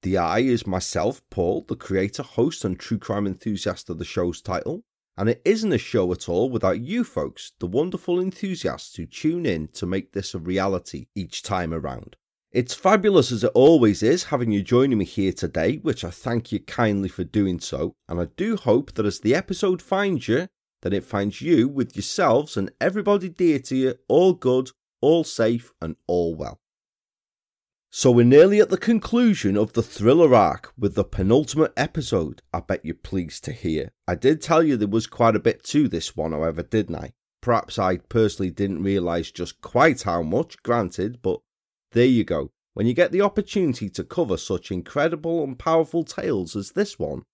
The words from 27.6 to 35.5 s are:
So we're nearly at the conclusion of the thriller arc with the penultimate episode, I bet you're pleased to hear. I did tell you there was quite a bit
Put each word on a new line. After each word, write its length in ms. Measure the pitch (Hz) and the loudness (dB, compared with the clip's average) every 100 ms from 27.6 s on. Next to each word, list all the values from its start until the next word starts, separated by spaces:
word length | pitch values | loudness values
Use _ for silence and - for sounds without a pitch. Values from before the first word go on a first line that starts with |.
| _ _ _ | _ _ _
So 180 | - 135 | 0 4
we're 140 | 120 | 6
nearly 380 | 120 139 185 208 | 8 10 10 8
at 80 | - | 4
the 80 | 185 | 2
conclusion 800 | - 226 - 233 240 196 101 101 | 0 -2 0 2 4 2 0 0
of 160 | 107 | 0
the 100 | - | -2
thriller 500 | - - 107 156 165 | -4 0 4 6 8
arc 380 | 120 90 - - - | 6 4 0 -12 -4
with 180 | 101 - | -2 -2
the 80 | |
penultimate 680 | - - 95 123 156 143 160 - | -4 -2 4 4 2 0 0 0
episode, 640 | 147 - 131 101 78 - _ | -4 -4 -4 -2 -2 -8 _
I 80 | 87 | -10
bet 240 | - 95 78 | -6 -6 -6
you're 100 | 82 | -12
pleased 480 | - 95 82 - - | -6 -6 -6 -10 -12
to 60 | |
hear. 400 | 123 85 78 64 _ - | -8 -4 -4 -6 _ -8
I 80 | 90 | 0
did 260 | 131 156 | 2 0
tell 220 | - 165 | 2 2
you 140 | 160 123 | 2 0
there 100 | 104 | 0
was 200 | 110 110 | -2 -4
quite 280 | - 113 107 | 0 2 4
a 40 | |
bit 200 | 117 | 0